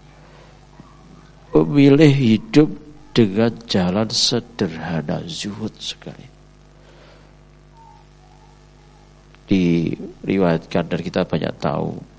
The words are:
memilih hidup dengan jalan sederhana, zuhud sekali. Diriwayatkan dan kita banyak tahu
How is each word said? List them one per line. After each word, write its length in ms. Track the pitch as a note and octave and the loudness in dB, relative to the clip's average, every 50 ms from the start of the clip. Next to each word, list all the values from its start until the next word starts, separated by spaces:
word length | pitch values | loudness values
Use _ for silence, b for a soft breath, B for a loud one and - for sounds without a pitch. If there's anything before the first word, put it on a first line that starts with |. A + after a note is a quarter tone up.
| - b b b b b b b b b b b b b - - - - - - - - - - - - - - - - - | -20 b b b b b b b b b b b b b -20 -20 -20 -20 -20 -20 -20 -20 -20 -20 -20 -20 -20 -20 -6 0 0
memilih 580 | D#3 D#3+ E3 D3 C#3+ C#3 C#3+ C#3 D3 D#3+ C#3+ | 0 2 2 4 4 6 6 8 8 6 6
hidup 560 | C3+ C#3 C3 A2+ A2 G2+ - - - D3 D#3 - - - - - - - - - - | 6 4 4 2 2 2 0 2 4 4 4 4 0 -8 -16 -20 -20 -20 -16 -2 2
dengan 360 | B2 A2+ F#2+ F#2+ G#2+ A#2 A#2 A2 - - | 2 2 2 2 0 0 0 -2 -6 -8
jalan 460 | - - G2 F2+ F2+ F2+ G#2+ A2 G#2+ | -4 -2 0 0 0 0 -2 -2 -2
sederhana, 1120 | A#2 - - - A#2+ A#2 - - - - G#2 E2 E2 D#2+ D#2+ E2+ E2+ D#2 D2 D#2+ E2+ D#2+ D#2+ | -2 -2 -2 -2 -2 -4 -6 -6 -6 -4 -4 -4 -6 -8 -8 -6 -6 -6 -4 -6 -6 -6 -8
zuhud 480 | E2+ E2 - - G#2 G2+ G#2+ A2 - - - | -10 -10 -10 -10 -10 -10 -10 -10 -12 -12 -12
sekali. 480 | - - - - - - - - - - - - - - - - - - b b b b b b b b b b b b b b b - - - - - - - - - - - - - - - - - - - - - - - - - - - - - - - - - - - - - - - | -14 -14 -14 -14 -16 -18 -18 -18 -20 -20 -20 -20 -20 -20 -20 -20 -20 -20 b b b b b b b b b b b b b b b -20 -20 -20 -20 -20 -20 -20 -20 -20 -20 -20 -20 -20 -20 -20 -20 -20 -20 -20 -20 -20 -20 -20 -20 -20 -20 -20 -20 -20 -20 -20 -20 -20 -20 -20 -20 -20 -20 -12
Diriwayatkan 1400 | - - G2 F#2+ F2+ E2+ E2 E2+ D#2+ - - - - - - - - - G2 G2 F#2 F2 E2 D#2+ - - - F2+ D#2+ D#2+ | -4 0 0 2 2 2 2 0 0 -2 -4 -8 -10 -12 -16 -10 -6 -2 0 2 2 2 0 0 -2 -4 -4 -4 -4 -4
dan 120 | F2 E2 E2+ | -6 -6 -6
kita 240 | F2 - F#2 F2+ - | -4 -4 -4 -4 -4
banyak 240 | - D#2 D#2+ - - - | -4 -6 -6 -6 -8 -6
tahu 400 | - D2 D#2 D#2+ D#2+ E2 E2 - - - - | -6 -4 -4 -4 -6 -6 -8 -12 -14 -20 -20